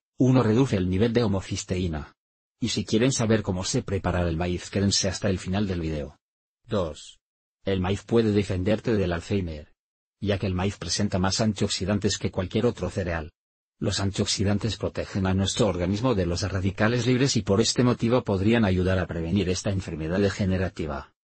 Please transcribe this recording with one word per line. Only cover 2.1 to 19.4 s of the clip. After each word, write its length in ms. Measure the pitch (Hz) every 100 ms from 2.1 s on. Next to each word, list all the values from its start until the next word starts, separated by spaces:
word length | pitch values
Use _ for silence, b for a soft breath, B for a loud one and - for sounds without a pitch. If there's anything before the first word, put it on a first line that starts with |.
| _ _ _ _ _
Y 100 | 110
si 160 | - 101
quieren 260 | 107 131
saber 300 | 127 110 110
cómo 220 | 104 90
se 180 | 92 131
prepara 400 | - 95 90 87 87
el 80 | 80
maíz, 320 | 90 87 -
quédense 380 | 101 98 - 98
hasta 200 | 87 104
el 120 | 92
final 260 | - 95 104
del 160 | 90
video. 380 | 80 78 71 - _ _ _ _ -
Dos. 520 | 107 82 76 - - _ _ _ _ -
El 140 | 98
maíz 240 | 92 101
puede 280 | - 117 110
defenderte 640 | 104 98 92 92 107 127
del 180 | 107 90
Alzheimer. 640 | 85 - 104 87 76 73 _ _ _ _ _
Ya 160 | 98 98
que 80 | 101
el 60 |
maíz 240 | 90 98 -
presenta 420 | - - 101 95
más 220 | 92 -
antioxidantes 760 | 110 95 101 - 95 104 104 -
que 140 | 98
cualquier 340 | - 92 113 117
otro 240 | - 107
cereal. 440 | - 90 82 78 - _ _ _ -
Los 220 | 113 98
antioxidantes 800 | 98 95 104 - 101 101 117 -
protegen 500 | 90 - 78 104 95
a 60 |
nuestro 340 | 95 98 - 110
organismo 480 | 87 87 101 127 104
de 100 | 85
los 240 | 87 95
radicales 560 | 95 98 92 107 123 120
libres 300 | 123 135 117
y 60 |
por 180 | 98 101
este 240 | 117 -
motivo 400 | 123 117 113 123
podrían 400 | - 98 101 117
ayudar 360 | 104 92 90 92
a 60 | 85
prevenir 440 | 82 82 101